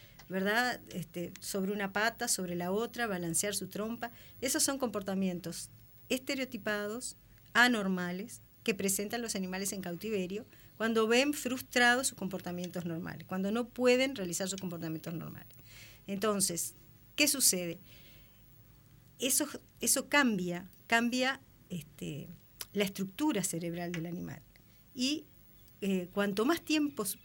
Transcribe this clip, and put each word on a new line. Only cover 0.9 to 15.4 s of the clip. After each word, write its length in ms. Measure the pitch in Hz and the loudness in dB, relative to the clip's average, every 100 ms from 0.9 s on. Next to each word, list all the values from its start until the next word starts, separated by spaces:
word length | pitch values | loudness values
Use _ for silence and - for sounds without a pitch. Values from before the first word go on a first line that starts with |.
Este, 400 | 180 160 175 175 - | -8 -6 -6 -8 -8
sobre 320 | - 202 190 | -6 -2 -2
una 180 | 208 196 | -2 -2
pata, 380 | 208 220 - 240 | 0 0 0 -2
sobre 260 | - 180 175 | -2 -2 -2
la 160 | 175 | 0
otra, 340 | 202 233 247 233 | 0 -2 -2 -2
balancear 460 | 185 170 165 208 | -2 -2 0 0
su 140 | 202 - | -2 -6
trompa. 440 | 190 220 233 240 - - - | -6 -6 -6 -8 -12 -20 -6
Esos 240 | 262 302 | -2 2
son 140 | 294 269 | 2 0
comportamientos 920 | 240 208 196 190 190 175 165 165 - - - - - | -2 -2 -2 0 0 -2 -6 -10 -12 -16 -20 -14 -4
estereotipados, 1080 | 254 254 269 254 233 214 208 208 226 - - - - - | -4 -2 -4 -4 -6 -4 -2 -2 -6 -8 -12 -20 -20 0
anormales, 880 | 220 247 226 190 185 175 180 240 - - - | 6 6 6 2 0 -2 -4 -8 -14 -20 -8
que 100 | - | -2
presentan 480 | 196 196 196 208 233 | 2 2 0 -2 -4
los 140 | 233 208 | -4 -4
animales 380 | 185 185 196 | -2 -2 -4
en 80 | 202 | -4
cautiverio 640 | 185 175 214 208 180 202 254 - - - | -6 -6 -2 -2 -2 -4 -10 -18 -16 -4
cuando 280 | 220 226 220 | 0 4 6
ven 280 | 240 285 | 6 4
frustrados 720 | 294 254 254 - 254 240 247 269 | 2 -2 -4 0 6 6 6 2
sus 100 | - | -2
comportamientos 680 | 190 185 180 175 180 180 170 | -6 -4 -6 -6 -6 -4 -4
normales, 400 | 165 170 151 - | -4 -6 -10 -6
cuando 240 | 185 196 | -2 0
no 160 | 226 240 | 0 -2
pueden 480 | - 247 247 269 269 | 2 4 6 4 0
realizar 320 | 180 170 190 | -4 -2 -4
sus 120 | 190 | -4
comportamientos 520 | 185 170 165 160 165 | -6 -6 -4 -6 -6
normales. 440 | 165 147 - | -6 -8 -12